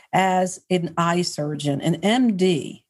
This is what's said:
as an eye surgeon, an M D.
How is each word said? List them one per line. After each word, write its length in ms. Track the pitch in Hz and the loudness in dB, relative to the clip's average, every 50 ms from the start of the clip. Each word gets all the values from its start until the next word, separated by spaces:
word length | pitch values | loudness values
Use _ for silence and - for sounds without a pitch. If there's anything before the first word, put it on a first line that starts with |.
| - _ | -18 _
as 480 | - 175 190 190 185 185 185 180 180 - - _ | 0 2 2 2 2 2 0 0 -4 -10 -4 _
an 240 | 180 180 175 165 165 170 | 0 0 0 -2 -2 0
eye 240 | 170 170 170 180 | 0 0 2 0
surgeon, 580 | 180 - - - 151 147 151 143 143 143 143 - | 0 -2 -4 -6 -6 -6 -6 -4 -2 -2 -2 -2
an 140 | - 160 170 165 170 | 0 -2 -2 0 0
M 320 | 202 220 254 262 233 208 | 0 2 4 2 2 2
D. 480 | 180 180 185 175 143 - - - - _ | 2 2 2 2 0 -2 -6 -12 -16 _